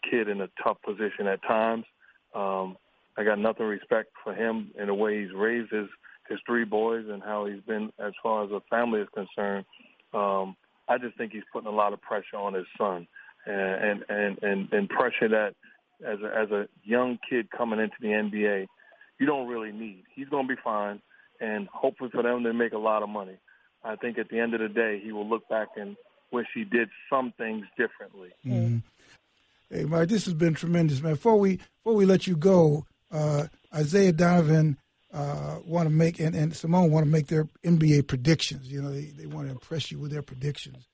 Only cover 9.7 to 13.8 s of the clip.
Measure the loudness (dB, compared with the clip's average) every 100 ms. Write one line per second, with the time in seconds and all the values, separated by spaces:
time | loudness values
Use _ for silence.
9.7 | _ -20 _ _ -4 0 0 -4 -10 _
10.7 | _ -2 -2 -2 -8 -10 -10 -12 -10 -6
11.7 | 0 0 0 -6 -6 -6 -6 -4 -4 -8
12.7 | -4 -2 -2 -8 -20 -20 _ -8 -4 -2
13.7 | 0